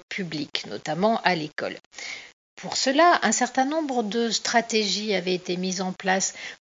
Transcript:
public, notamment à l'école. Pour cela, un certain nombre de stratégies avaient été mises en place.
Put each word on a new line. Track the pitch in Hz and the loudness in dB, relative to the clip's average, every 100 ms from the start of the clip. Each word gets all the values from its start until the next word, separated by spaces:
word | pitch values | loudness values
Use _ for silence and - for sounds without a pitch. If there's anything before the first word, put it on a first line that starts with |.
| - | -6
public, | - 180 156 147 - - | -8 -6 -6 -4 -6 -6
notamment | 107 - 156 214 226 | -8 -4 2 2 4
à | 185 170 | 2 0
l'école. | 147 - 98 - - - - - - _ _ - | -2 -6 -6 -8 -14 -16 -12 -14 -16 _ _ -14
Pour | 180 - | -6 -2
cela, | 262 269 339 320 | 2 6 6 6
un | 208 | 4
certain | 226 240 - 269 | 2 0 0 0
nombre | 320 294 247 | 0 -2 -2
de | 214 226 233 | 0 0 0
stratégies | 196 - 240 226 220 202 196 214 | -2 0 0 2 0 0 -2 0
avaient | 190 180 | 0 0
été | 180 180 180 | -2 -2 -2
mises | 185 185 | -2 -2
en | 185 | -4
place. | 185 190 190 - - - - | -4 0 0 0 -6 -14 -14